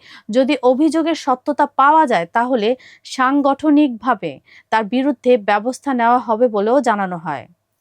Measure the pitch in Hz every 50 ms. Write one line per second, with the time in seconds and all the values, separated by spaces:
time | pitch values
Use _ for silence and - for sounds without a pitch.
0 | _ - - - _ - 208 254 269 240 294 - - 254 262 247 311 311 277 330
1 | 294 330 320 - - 277 254 254 _ 294 285 - 285 - - - 277 285 311 320
2 | 311 247 220 175 170 - - 233 240 247 269 226 202 226 254 - - - - _
3 | - - - - 254 262 277 285 269 277 277 - 294 311 285 294 302 262 233 214
4 | 220 262 254 190 180 156 131 - _ _ - - _ _ 220 220 220 190 247 262
5 | 262 294 254 - - 247 247 226 196 208 202 208 208 254 247 - - 285 262 240
6 | 233 233 247 247 226 233 220 214 254 240 220 202 202 220 247 294 233 247 208 202
7 | 196 180 180 165 165 165 143 123 110 - _ _ _ _ _ _